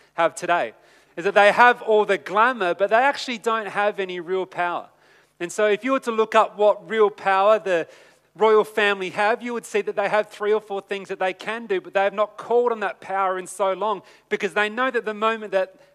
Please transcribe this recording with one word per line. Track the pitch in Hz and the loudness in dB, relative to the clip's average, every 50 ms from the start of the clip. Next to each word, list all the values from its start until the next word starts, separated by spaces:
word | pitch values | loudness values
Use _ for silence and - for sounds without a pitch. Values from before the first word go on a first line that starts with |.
| _ _ _ | _ _ _
have | - 170 160 - | 0 0 0 -2
today, | - 180 170 170 175 135 113 - _ _ _ _ _ _ _ _ - | -2 -4 -2 0 0 -2 -4 -6 _ _ _ _ _ _ _ _ -6
is | 165 | -4
that | 196 - | 0 4
they | 208 202 202 | 6 6 6
have | 185 - 240 247 240 175 | 6 6 6 6 6 4
all | - 220 220 214 208 | 2 2 2 2 4
the | 185 196 165 | 2 0 -2
glamour, | - - 180 208 226 254 262 226 185 175 170 | -2 -2 0 2 2 2 2 0 -2 -2 -2
but | - 196 202 | 0 0 2
they | 214 | 4
actually | 233 262 277 277 - - 262 247 208 | 4 4 2 0 -2 -6 -8 -8 -6
don't | - 226 220 226 214 190 | -4 -4 -4 -4 -4 -6
have | 147 196 208 208 202 196 | -4 -2 -2 -2 -2 -2
any | 196 185 180 180 | -6 -6 -6 -8
real | 165 160 185 190 185 | -6 -4 -4 -4 -4
power. | 185 - 175 175 175 170 131 95 - _ _ _ _ _ _ _ _ _ - | -6 -6 -4 -4 -4 -4 -6 -10 -12 _ _ _ _ _ _ _ _ _ -10
And | 175 175 | -10 -8
so | - - 214 214 | -2 0 0 2
if | 208 202 - | 2 0 0
you | 262 | -2
were | 269 262 | -2 -2
to | - 247 | -2 -2
look | 226 220 220 220 - | -2 -2 0 2 4
up | 220 208 - 180 196 | 4 2 2 2 2
what | 208 208 196 202 175 165 | 2 2 2 0 -2 -4
real | 214 220 214 202 | 0 2 2 2
power | 208 - - 196 190 190 196 208 220 214 | 0 -2 -2 0 2 2 4 4 4 2
the | 165 190 180 165 151 - - - - _ _ _ _ _ _ - | 2 0 -2 -2 -2 -4 -10 -20 -20 _ _ _ _ _ _ 0
royal | 208 220 220 214 196 | 2 4 4 4 4
family | 214 - 226 208 202 202 196 185 180 | 2 0 0 0 0 0 -2 -4 -6
have, | 139 196 208 208 240 226 | -4 0 0 0 0 -2
you | 233 240 240 | -4 -6 -8
would | 226 - | -8 -6
see | - - 208 | -4 -4 -4
that | 202 208 202 208 | -2 -2 -2 -4
they | 202 185 | -2 0
have | 175 214 208 208 | 0 0 0 -2
three | - - 208 208 214 | -6 -6 -2 0 0
or | 214 | 0
four | 208 - 202 196 | -2 -4 -8 -10
things | 190 - 208 196 190 - | -8 -8 -8 -10 -8 -8
that | 190 175 | -6 -4
they | 190 185 185 | -4 -4 -4
can | 185 - 208 214 233 233 | -6 -8 -10 -10 -8 -6
do, | 214 196 185 | -4 -4 -4
but | 180 180 - | -4 -2 0
they | 196 196 | 0 0
have | 202 190 | 0 0
not | 208 208 202 - - | 0 -2 -2 -4 -6
called | - - 233 240 247 240 | -4 0 2 2 2 2
on | 226 220 | 0 -2
that | 208 180 - _ | -4 -6 -6 _
power | - - 190 196 196 185 185 185 | -10 -6 -2 -2 0 0 -2 -4
in | 185 165 | -6 -10
so | - - 202 190 190 | -6 -4 -2 -2 -2
long | 180 202 220 208 180 - - - _ _ - | -2 -2 -4 -4 -6 -8 -14 -20 _ _ -8
because | 214 208 208 190 160 | -6 -4 -4 -4 -2
they | 208 208 208 | -2 -2 -2
know | 214 233 254 262 | -2 -2 -4 -2
that | 254 233 185 | -2 -4 -4
the | 208 214 | -6 -4
moment | 208 220 220 226 220 214 202 | -2 -2 -2 -2 -4 -4 -4
that | 190 190 185 185 - - _ _ _ | -2 -2 -2 -4 -6 -14 _ _ _